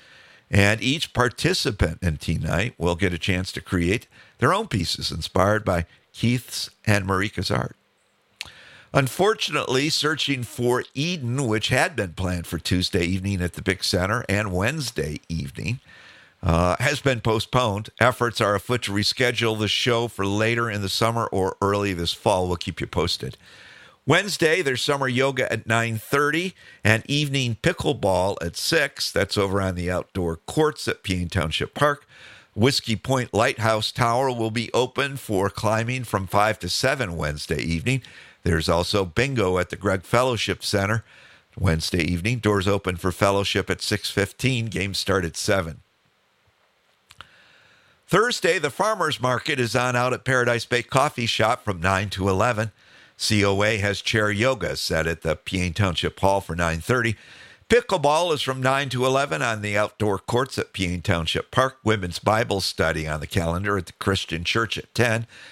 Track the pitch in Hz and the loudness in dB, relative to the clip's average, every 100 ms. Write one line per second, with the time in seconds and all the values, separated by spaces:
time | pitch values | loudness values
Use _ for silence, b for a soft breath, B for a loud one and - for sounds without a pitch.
0 | B B B B _ 101 101 110 117 156 | B B B B _ 4 4 2 0 -2
1 | - - 123 - 151 185 139 107 87 82 | -2 0 0 0 0 0 -2 0 -2 0
2 | 90 73 - 82 80 82 120 - 85 85 | -2 -2 -2 -2 0 -2 -2 -2 -2 2
3 | 95 85 - 90 92 - - 92 85 113 | 0 0 -2 -2 -2 -8 -2 0 2 0
4 | - B B - 127 190 226 101 82 - | -4 B B 0 2 2 0 -2 -2 -4
5 | - 82 - 90 95 107 95 87 82 b | -6 -6 -2 2 4 2 0 -2 -2 b
6 | b - 117 123 - - - - - 104 | b -2 0 0 -4 -10 -10 -4 0 2
7 | 95 95 104 - 92 64 - - _ _ | 2 0 0 -4 -2 -2 -2 -8 _ _
8 | _ _ _ _ B B B B B 147 | _ _ _ _ B B B B B 0
9 | 131 - 196 220 - 147 - 131 151 - | 0 2 2 2 -2 -2 0 0 2 0
10 | 151 156 - 135 117 - 120 123 - 135 | 0 -2 -2 -4 -4 -2 0 0 -2 -4
11 | 165 180 120 131 127 110 - - 180 131 | -4 -2 -4 -2 0 0 0 0 0 -2
12 | 95 80 92 90 85 82 - 90 90 92 | -6 -4 -4 -4 -4 -6 0 0 0 0
13 | 87 95 98 98 87 - - 92 - 90 | 0 -2 -2 -2 -4 -2 -4 -2 -2 0
14 | 95 117 - 101 107 90 107 156 123 - | 0 -2 -2 -2 -2 -2 -2 -2 -6 -6
15 | 76 76 - 82 69 - 87 127 B B | -6 -6 -6 -6 -6 -6 -6 -6 B B
16 | B B B _ 87 82 90 87 131 147 | B B B _ 0 2 2 2 0 0
17 | 139 120 117 110 - 127 123 101 110 - | 0 0 0 0 0 0 0 -2 -8 0
18 | 123 123 120 - 104 101 - 123 - 101 | 0 2 0 2 2 2 0 -2 0 0
19 | 104 - 123 110 117 107 107 - 131 117 | 0 0 0 2 0 0 0 0 0 0
20 | 117 - 98 104 110 117 117 104 98 - | -2 -2 -2 2 2 0 -2 -2 -4 0
21 | 113 117 110 98 92 - 98 101 101 87 | 0 0 -2 0 -2 0 0 2 0 -2
22 | 85 - 113 95 90 87 - 82 - - | -4 -2 0 2 0 -2 -4 -6 -4 -2
23 | 80 - 65 - B B B B B B | -2 -4 -8 -12 B B B B B B
24 | - 165 202 156 156 175 143 123 - 143 | 2 2 2 0 2 2 0 0 0 0
25 | 131 123 135 131 123 117 - 113 117 110 | 0 2 0 0 -2 -4 0 0 0 -4
26 | - 143 147 156 185 B B B 104 113 | -2 0 2 0 -2 B B B 2 2
27 | - 143 147 135 123 110 160 180 - 127 | 2 0 0 0 -2 0 0 0 -2 0
28 | 98 90 95 - 85 - - 160 139 - | 2 2 0 -2 -6 -4 0 0 0 -2
29 | - 90 101 104 98 98 95 90 87 90 | -4 0 0 0 0 0 0 -2 -2 -4
30 | - 98 87 82 - - 151 151 - - | -4 -4 -4 -4 -4 0 0 0 -6 -6
31 | - 92 87 95 78 - - - 147 139 | -4 -2 -2 -2 -2 -2 -6 0 0 0
32 | _ B B B B - 123 - - 107 | _ B B B B 2 2 2 -2 -4
33 | - 131 120 98 127 143 113 110 107 - | 0 -2 0 2 2 2 2 2 -2 0
34 | 120 120 135 120 113 113 117 113 127 - | 0 2 0 0 -2 -2 0 0 0 0
35 | 139 139 - 98 98 - 110 110 113 127 | -4 -4 -2 0 0 0 0 0 0 -4
36 | 120 98 92 101 107 110 90 - 131 143 | -2 -4 0 2 2 0 -4 0 0 0
37 | 104 82 76 73 - 76 67 82 76 131 | -2 -2 -4 -4 -4 -4 0 -2 0 -2
38 | B B B B 92 82 82 85 87 104 | B B B B 0 2 2 2 2 0
39 | 95 95 139 127 92 90 87 - 95 95 | 0 0 0 2 2 2 -2 -4 -2 -2
40 | - 120 131 113 - 90 - 101 98 117 | 0 2 2 0 -2 -4 -2 0 0 -2
41 | B B B B B - 87 80 - 87 | B B B B B -2 0 0 0 -2
42 | 82 87 98 123 104 101 92 101 92 87 | 0 0 -2 0 2 2 2 0 -2 -4
43 | 95 - 101 98 95 101 95 95 - 104 | -4 2 2 2 0 -2 -2 -4 -2 -4
44 | - - 98 - 131 123 113 90 98 92 | -2 -2 -2 -2 -2 -2 -4 -4 -4 -4
45 | - 95 82 - - 98 80 76 _ _ | 0 0 0 -4 0 0 0 -8 _ _
46 | _ _ _ _ _ _ _ _ _ _ | _ _ _ _ _ _ _ _ _ _
47 | _ - B B B B B B B B | _ -20 B B B B B B B B
48 | - 175 240 - 180 180 143 - 208 214 | 0 2 2 2 2 2 0 0 0 0
49 | 160 113 127 120 - 139 123 123 123 123 | -2 0 0 0 0 0 0 0 0 0
50 | 127 120 - 127 120 120 - 123 - 135 | 0 0 0 2 2 0 0 -2 2 2
51 | 147 - 113 - 110 123 - 90 90 95 | 2 0 -2 2 2 2 -2 -2 2 2
52 | 104 95 98 95 117 107 110 B B B | 0 -2 0 2 2 0 -4 B B B
53 | B - - 107 101 98 104 113 101 98 | B -6 0 2 4 4 2 2 0 -2
54 | - 113 104 101 127 123 82 69 - 82 | -2 0 0 2 0 0 -4 -4 -2 0
55 | 80 82 80 76 - 92 90 82 101 80 | 0 -2 -2 -4 -4 -2 -2 0 0 0
56 | 85 - 95 98 - 82 85 82 - 123 | -4 0 2 2 -2 -2 -2 -2 0 0
57 | 117 104 B B B B - 240 - 190 | 0 -4 B B B B 2 2 4 2
58 | 143 156 175 147 - 131 131 135 139 127 | 2 2 2 0 -2 0 2 2 0 0
59 | 131 131 147 156 123 110 104 104 104 - | 2 2 0 0 -2 -2 0 0 0 0
60 | 107 95 - 117 135 - - - 92 87 | -2 -2 0 0 0 -4 -6 -4 -2 -2
61 | 82 85 80 - - - 131 - 110 107 | 0 0 0 -4 -2 0 0 0 0 0
62 | 90 - 98 107 123 98 - - 82 82 | -2 -2 0 2 2 -2 -2 0 0 0
63 | 78 76 80 101 82 85 101 101 85 - | -2 -6 -2 -2 0 0 0 -2 -4 -4
64 | - 98 - 82 85 113 113 - - - | -2 0 -2 -4 -2 -2 -2 -4 -6 0
65 | 120 113 117 B B | 2 0 -4 B B